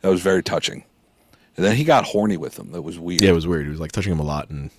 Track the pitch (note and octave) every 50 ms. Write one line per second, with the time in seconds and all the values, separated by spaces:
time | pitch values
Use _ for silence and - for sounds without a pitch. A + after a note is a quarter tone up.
0 | - F#2+ F#2+ F2+ F2 G2 F#2+ F#2 E2+ - - E2 - - - - - _ _ _
1 | _ _ _ _ _ _ _ _ _ _ _ - F2+ G2+ A2 B2+ D3+ D#3+ D3+ B2
2 | G2+ - - G#2 G#2 G#2+ G2 D#2 C#2+ - - - - - - F2 E2 D#2+ E2 E2+
3 | E2 F2 F2+ F2 G2 F#2+ F2 E2 D#2 F2 F2 D#2 D2 D2 D2 D#2+ D#2+ D2+ - -
4 | F#2 G2 F2 D#2 D2+ D2 D2 D2 D2 - D2+ C#2+ C#2+ D2 -